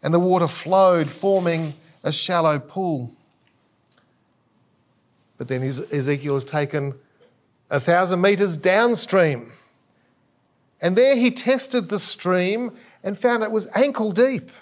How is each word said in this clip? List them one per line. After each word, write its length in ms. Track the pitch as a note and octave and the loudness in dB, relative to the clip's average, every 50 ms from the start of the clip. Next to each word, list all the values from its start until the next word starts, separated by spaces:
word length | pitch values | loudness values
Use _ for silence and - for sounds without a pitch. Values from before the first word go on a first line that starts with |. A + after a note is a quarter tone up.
| - | 0
And 100 | D3 E3 | 2 2
the 60 | E3+ | 2
water 300 | F3+ F#3 F#3 F#3 E3+ D#3 | 4 4 2 2 0 0
flowed, 600 | - - - - F#3 F#3+ F#3+ F#3 F3+ E3+ D#3 D3+ | -2 -6 -4 0 4 4 6 6 4 4 0 -2
forming 640 | - - - G3 G3 F#3+ F3+ E3+ E3 D#3+ E3 D#3 C#3+ - _ _ _ _ - | -6 -4 0 0 2 2 2 0 -2 -2 -4 -6 -8 -12 _ _ _ _ -6
a 80 | D3+ | -6
shallow 480 | D3+ - - - F3+ F3 D#3+ D#3+ D3+ C#3+ | -4 -4 -4 -2 0 2 2 2 0 0
pool. 540 | C3 - - F#3+ F#3+ F3+ D#3+ C3+ B2 A#2 - _ _ _ _ _ _ _ _ _ _ _ _ _ _ _ _ _ _ _ _ _ _ _ _ _ _ _ _ _ _ _ _ _ _ _ _ _ _ _ _ _ _ _ _ _ | -4 -8 -8 -4 -4 -2 -4 -4 -6 -10 -14 _ _ _ _ _ _ _ _ _ _ _ _ _ _ _ _ _ _ _ _ _ _ _ _ _ _ _ _ _ _ _ _ _ _ _ _ _ _ _ _ _ _ _ _ _
But 100 | C3 B2 | -10 -8
then 160 | C3 B2+ C3 | -6 -4 -4
Ez-, 300 | C3 C3 B2+ - - - | -6 -6 -8 -8 -6 -6
Ezekiel 420 | D3 B2+ C#3 D3 C#3 C3+ D3 C#3 | -4 -2 -2 -4 -4 -4 -4 -4
is 80 | C#3 C3 | -4 -4
taken 520 | C#3 - D3+ D3 C#3+ - D3+ C#3 C#3 C3+ - _ _ _ _ _ _ _ _ _ _ _ _ _ _ | -4 -4 -4 -4 -2 -4 -6 -6 -6 -10 -12 _ _ _ _ _ _ _ _ _ _ _ _ _ _
a 100 | - C#3+ | -4 -4
thousand 400 | A#2+ - E3+ F3 F#3 F3 F#3 F3+ | 0 2 2 2 2 0 0 2
metres 380 | F3+ G3+ G3+ F#3 G3+ G3 E3 D3+ | 2 2 2 2 0 -2 -2 -2
downstream. 960 | - F3+ F#3 G#3 A#3 A#3+ A#3 G#3+ - - - G3 F3 D#3 C#3 A#2+ A2+ A#2 - _ _ _ _ _ _ _ _ _ _ _ _ _ _ _ _ _ _ _ _ _ _ _ _ _ | 0 2 2 4 2 2 2 0 0 0 2 2 2 2 0 -4 -8 -16 -20 _ _ _ _ _ _ _ _ _ _ _ _ _ _ _ _ _ _ _ _ _ _ _ _ _
And 160 | - E3+ F#3 G#3 | -2 0 2 4
there 180 | B3+ C4+ C#4 | 4 4 4
he 160 | B3 A#3+ B3 | 4 2 2
tested 560 | A#3+ - - A#3+ C4 C4 C4 - - B3 G3 D#3 | 0 0 0 0 0 0 0 -2 -2 -4 -2 -2
the 120 | G3+ G3+ | -4 -2
stream 760 | - - - - - F3+ F#3 F3+ F3+ F#3 G3+ A3+ B3 A#3+ - - - - _ _ - | 0 0 -2 -2 0 0 0 2 0 0 -2 -2 -4 -6 -10 -14 -20 -20 _ _ -8
and 120 | F#3+ G#3 - | -8 -8 0
found 260 | - B3 A#3+ A3+ A3 | 0 0 0 2 -2
it 80 | G#3+ | -2
was 180 | A3 G#3+ G3 - - | -2 -4 -4 -4 0
ankle 380 | G3 C4 C#4+ C4 - A3 G#3+ | 0 0 0 0 -2 -4 -2
deep. 400 | F3+ F#3 B3 C4 C4 F#3+ - - - - | 2 2 2 2 2 -4 -8 -10 -20 -20